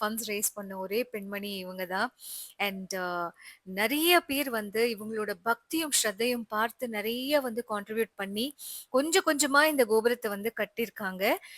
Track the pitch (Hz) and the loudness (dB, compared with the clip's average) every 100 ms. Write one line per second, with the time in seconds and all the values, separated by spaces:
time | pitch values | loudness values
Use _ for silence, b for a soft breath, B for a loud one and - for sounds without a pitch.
0 | 214 226 220 208 214 - 196 196 190 214 | -2 -2 -4 -2 -4 -4 -10 -8 -4 -2
1 | 247 214 196 202 202 196 185 185 180 190 | -2 -6 -6 -6 -6 -6 -6 -6 -2 0
2 | 240 - B B B B 202 196 185 190 | -2 -4 B B B B -4 -4 -6 -4
3 | 180 175 170 - B B 185 190 220 294 | -2 -2 -4 -8 B B -8 0 0 4
4 | 330 349 339 277 277 226 208 220 240 208 | 6 6 4 -2 -2 -4 -2 0 0 0
5 | 214 220 208 185 226 - - 320 320 - | -6 -6 -4 -2 0 0 0 -2 0 2
6 | 220 196 233 247 220 214 226 - 247 214 | 2 2 0 0 -2 0 0 -2 -6 -4
7 | 208 240 262 294 262 220 - 208 202 220 | -4 -4 2 2 2 -4 -4 -4 -4 -2
8 | 220 - 196 208 262 - B B B 254 | -2 -4 -6 -2 -4 -4 B B B 0
9 | 302 370 320 294 277 285 311 285 220 220 | 4 4 4 2 4 6 6 6 4 4
10 | 226 240 220 202 214 - 202 - 226 - | 4 2 -2 -4 -4 -4 -4 -4 -6 -4
11 | 196 185 208 330 B | -6 0 2 2 B